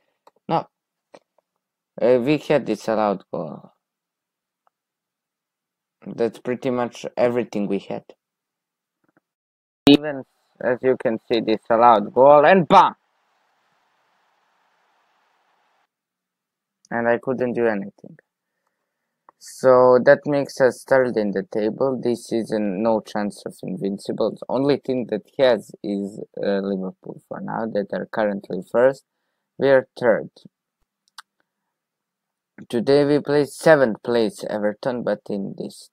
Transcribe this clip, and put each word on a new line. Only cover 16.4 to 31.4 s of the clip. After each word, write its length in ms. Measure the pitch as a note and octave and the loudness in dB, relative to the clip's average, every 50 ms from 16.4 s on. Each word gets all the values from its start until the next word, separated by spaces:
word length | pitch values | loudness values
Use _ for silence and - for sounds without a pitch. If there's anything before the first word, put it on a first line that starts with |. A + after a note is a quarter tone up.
| _ _ _ _ _ _ _ _ _ - | _ _ _ _ _ _ _ _ _ -10
And 180 | - A#2 A#2 A#2 | -6 -4 0 0
I 120 | A#2 A2 | 0 -2
couldn't 320 | - C3+ C3 A#2+ C3 B2 A2+ | -2 -6 -4 -4 -4 -4 -2
do 140 | A#2+ A#2 A2+ | 0 0 0
anything. 500 | G#2+ G2 G2 G2+ - _ - - E3 _ _ _ _ _ _ _ _ _ _ _ _ _ _ _ _ _ _ _ _ _ _ _ _ _ | 0 -2 -6 -10 -16 _ -20 -20 -20 _ _ _ _ _ _ _ _ _ _ _ _ _ _ _ _ _ _ _ _ _ _ _ _ _
So 600 | - - - - - C3 B2+ B2 B2+ B2+ B2 B2 A#2+ | -20 -20 -14 -4 -2 0 2 4 4 4 4 4 4
that 180 | C#3 C#3+ C#3+ - | 4 2 2 2
makes 340 | D3 D3 C#3+ C3+ - - - | -4 -4 -4 -4 -6 -4 0
us 240 | C3+ B2 A2+ - - | 0 0 0 -2 -4
third 320 | - C3+ C3 B2+ B2 A2 | -2 0 0 0 0 -2
in 140 | A2 G#2+ G2+ | -2 -2 -2
the 140 | F#2+ G2 G2 | -4 -6 -8
table. 580 | - - A2 G#2+ A2 G#2 G#2 B2+ C3+ C3 A#2 - | -6 -6 -4 -4 -4 -4 -2 -4 -4 -4 -4 -4
This 220 | B2 A#2 A2 - | -4 -6 -6 -6
season, 560 | - A2+ A#2 G#2+ - A2 G#2+ G#2 G#2 F#2 G2+ | -6 -6 -6 -4 -4 -4 -4 -4 -4 -4 -2
no 200 | A2 A2+ A2+ G#2+ | -2 0 -2 -2
chance 420 | G2+ - - A2 G#2 G2+ - - - | -4 -6 -8 -6 -6 -6 -8 -10 -16
of 100 | - - - | -16 -16 -14
invincibles. 800 | - - F#3 F#3 - - G2+ - - - - - A2+ G#2 G#2 - - - | -12 -10 -10 -6 -6 -6 -6 -6 -8 -10 -6 -4 -4 -4 -4 -8 -10 -6
Only 280 | - B2 C#3 C#3+ C#3+ - | -4 -4 -2 -2 -2 -2
thing 280 | - - B2+ B2+ A#2 G#2 | -2 -6 -6 -6 -4 -6
that 180 | G#2+ G2+ - _ _ - | -8 -8 -8 _ _ 0
has 320 | C#3 B2+ A#2+ G#2 G#2 - - - - | 2 2 2 0 -2 -10 -20 -12 -8
is, 360 | - G2+ G2+ G2+ G2 G#2+ - - - - - - | -6 -6 -6 -6 -8 -10 -14 -18 -16 -10 -8 -4
uh, 140 | G2+ G2+ G2 | -4 -4 -4
Liverpool 640 | G2 G2 G2+ F#2 F#2 F#2 - _ - - - - _ - | -4 -4 -6 -6 -6 -8 -12 _ -18 -18 -18 -18 _ -16
for 120 | - - | -14 -12
now, 280 | - G2+ G#2+ G#2+ A2+ A2+ | -10 -8 -8 -8 -8 -6
that 220 | G#2+ G#2 G2 - - | -4 -6 -6 -6 -8
are 140 | F#2+ G2 - | -10 -10 -8
currently 520 | - A#2 A2 G#2 G2+ G2 - - F2+ F#2 F#2 _ | -4 -4 -2 -2 -2 -6 -8 -10 -10 -10 -10 _
first. 340 | - A#2 B2 C3+ C#3 - _ _ _ _ _ _ _ _ _ _ _ - | 0 2 2 2 2 0 _ _ _ _ _ _ _ _ _ _ _ -2
We 100 | B2 C3+ | 2 4
are 180 | C#3 C3 B2+ _ _ - | 4 2 2 _ _ -2
third. 320 | B2 A#2+ G2+ D#2 C#2+ F2+ _ _ _ - _ _ _ _ _ _ _ _ _ _ _ _ _ - - _ _ _ | 2 2 2 2 0 -8 _ _ _ -20 _ _ _ _ _ _ _ _ _ _ _ _ _ -20 -20 _ _ _